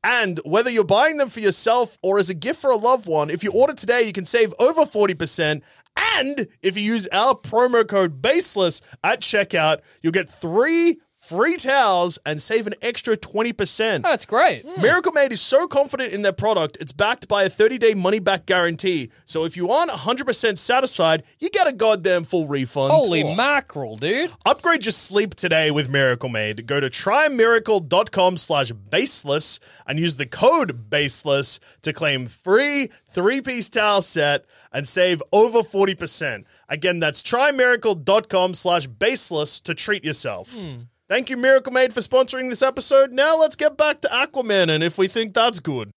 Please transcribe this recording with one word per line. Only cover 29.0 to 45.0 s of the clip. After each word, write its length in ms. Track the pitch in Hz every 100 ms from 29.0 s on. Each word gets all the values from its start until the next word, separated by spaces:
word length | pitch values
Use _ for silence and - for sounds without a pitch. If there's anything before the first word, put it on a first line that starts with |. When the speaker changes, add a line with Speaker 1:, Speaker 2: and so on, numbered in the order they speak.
| 269 - 143 147 - - _ - -
Speaker 1:
and 120 | 151
use 180 | 170 135
the 100 | 139
code 640 | - 240 330 214 120 107
baseless 680 | 147 147 - 147 139 135 - _ _
to 100 | -
claim 320 | 151 156 135 127
free 640 | - - 208 285 285 262 _ _
three-piece 560 | - 190 269 262 247 196
towel 320 | 226 214 202
set 420 | - 165 147 143 _ _ _
and 160 | 135 139
save 360 | 180 180 175 -
over 300 | 202 233 233
forty 320 | 220 196 196
percent. 520 | 190 165 - 147 107 - _ _
Again, 320 | 151 180 175
that's 220 | 156 147
try 280 | - 233 285
miracle 440 | 269 247 240 233
dot 340 | 185 139 208 220
com 240 | 190 185
slash 340 | 180 180 175 135
baseless 720 | 110 233 262 - 160 147 -
to 140 | -
treat 300 | 160 - 208
yourself. 480 | 151 151 127 95 95
Speaker 2:
Hmm. 220 | 240 180 123 120 _ _
Speaker 1:
Thank 220 | 208 254
you, 80 | 254
Miracle 340 | 254 269 262
Made, 220 | 254 262
for 80 | 233
sponsoring 480 | - 254 262 254 254
this 140 | 233
episode. 500 | 262 254 - 269 269
Now 260 | 247 294 320
let's 180 | 311 -
get 200 | 302 285
back 240 | 302 294
to 80 | -
Aquaman 640 | 240 285 269 233 196 170
and 120 | 156
if 140 | 165
we 100 | 160